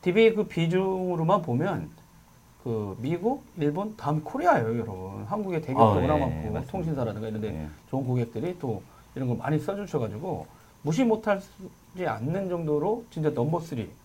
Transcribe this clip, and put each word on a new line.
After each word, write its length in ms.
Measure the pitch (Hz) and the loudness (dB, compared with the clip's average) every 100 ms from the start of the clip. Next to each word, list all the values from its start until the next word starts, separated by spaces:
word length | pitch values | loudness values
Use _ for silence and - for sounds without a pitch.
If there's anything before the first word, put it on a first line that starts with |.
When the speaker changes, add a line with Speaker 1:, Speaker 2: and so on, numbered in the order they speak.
Speaker 1:
티비 320 | - 180 226 | 2 6 6
그 120 | 214 | 6
비중으로만 960 | 208 - 165 185 190 185 185 170 160 202 | 0 0 2 2 2 0 0 0 4 2
보면 480 | 160 123 180 160 160 - - - - - - - | 2 0 0 -2 -6 -12 -20 -20 -20 -20 -20 -12
그 320 | 131 113 104 95 | -4 -4 -4 -4
미국, 460 | 123 170 202 262 - - | -4 -2 -2 -2 -8 -2
일본, 360 | 147 151 214 214 | 0 0 -4 -4
다음 260 | 143 156 | -2 -2
코리아예요, 540 | - 269 349 254 113 117 | -2 0 4 4 4 0
여러분. 460 | 113 92 92 101 | -2 -6 -8 -8
한국에 360 | 104 214 196 170 | -6 -4 -2 -4
대기업도 220 | 156 131 | -2 6
Speaker 2:
아, 120 | 113 | 6
Speaker 1:
워낙 220 | 98 87 - | 8 4 2
Speaker 2:
예, 40 | |
Speaker 1:
많고 140 | 95 80 107 | 2 -2 -4
Speaker 2:
맞습니다. 200 | 110 - | -4 -4
Speaker 1:
통신사라든가 560 | 190 165 151 117 104 110 | -4 -4 -2 -2 -4 -6
이런 120 | 110 | -4
데 60 | 104 | -4
Speaker 2:
예. 180 | 78 76 78 - | -6 -8 -12 -6
Speaker 1:
좋은 120 | 131 | -4
고객들이 540 | 127 123 117 113 160 180 | 0 0 0 -4 -6 -6
또 240 | 135 104 - - - | -6 -6 -8 -20 -16
이런 140 | - 131 | -6 -4
거 60 | |
많이 240 | 120 - 156 | -2 0 0
써주셔가지고 880 | 156 196 196 147 110 104 185 117 78 - - - | 0 -4 -4 -4 -4 -6 -6 -8 -8 -16 -20 -10
무시 240 | 143 160 | -4 2
못하지 420 | 247 220 220 196 - - 190 - - 185 175 | 2 2 2 -2 -2 -18 -18 -20 -20 -6 -4
않는 420 | 107 123 180 190 | -2 -2 -2 -2
정도로 560 | 175 160 147 170 233 233 | -4 0 0 0 -2 -6
진짜 180 | - 151 | -2 0
넘버 320 | 151 139 170 | 2 0 0
쓰리 300 | 165 135 101 - | -2 -6 -6 -10